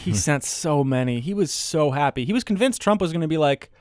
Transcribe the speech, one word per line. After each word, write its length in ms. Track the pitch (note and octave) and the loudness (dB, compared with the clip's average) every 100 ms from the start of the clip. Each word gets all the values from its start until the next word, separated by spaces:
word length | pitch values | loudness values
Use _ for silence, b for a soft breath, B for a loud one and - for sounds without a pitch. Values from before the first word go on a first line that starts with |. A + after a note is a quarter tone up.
He 120 | - G#2 | -2 -2
sent 280 | D3+ C#3+ | 0 0
so 400 | - - E3 D3 | -2 -4 0 2
many. 360 | C3+ B2+ B2 A#2+ | 2 0 0 -2
He 160 | C3+ G3+ | -4 -2
was 160 | D#3+ | -2
so 400 | - - D#3+ D3 | -2 -4 0 2
happy. 340 | C3+ C#3+ C3 B2+ | 2 0 0 0
He 80 | |
was 100 | A#3 | 0
convinced 380 | - G3 C4 A3+ | 0 0 0 0
Trump 180 | - G#3 | 0 2
was 140 | F3+ | 0
gonna 140 | E3+ D#3+ | -2 0
be 100 | D#3+ | 2
like, 320 | D3 C#3 - b | 2 2 -2 b